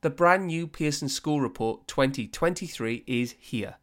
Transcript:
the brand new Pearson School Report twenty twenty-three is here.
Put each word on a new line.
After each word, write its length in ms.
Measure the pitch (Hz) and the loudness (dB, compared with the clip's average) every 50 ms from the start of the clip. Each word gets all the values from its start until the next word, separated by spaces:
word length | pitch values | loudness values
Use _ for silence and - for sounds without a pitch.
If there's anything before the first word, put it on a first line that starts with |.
the 100 | - 160 | -2 -2
brand 360 | 147 - 175 175 180 190 190 | 2 6 6 6 6 6 4
new 200 | 175 160 165 170 | -2 -2 -4 -4
Pearson 420 | 160 - - 160 151 143 147 - 135 | -6 -6 -2 0 0 0 0 -4 -4
School 300 | 135 - - 151 151 147 | -4 -4 -2 0 0 2
Report 440 | 135 117 - - 113 113 110 - - | 0 -2 -2 -2 -2 -2 -2 -4 -8
twenty 400 | - - - 135 135 135 127 113 | -8 0 2 2 2 2 -2 -6
twenty-three 760 | 107 - - 160 170 180 170 185 165 - - 117 113 117 117 - | -8 -4 0 0 0 0 0 -8 -10 -8 -4 -4 -4 -4 -4 -4
is 280 | - 120 120 123 120 - _ | -2 0 0 0 -2 -4 _
here. 380 | - - - 117 101 104 - _ | -12 -8 -6 -4 -4 -6 -8 _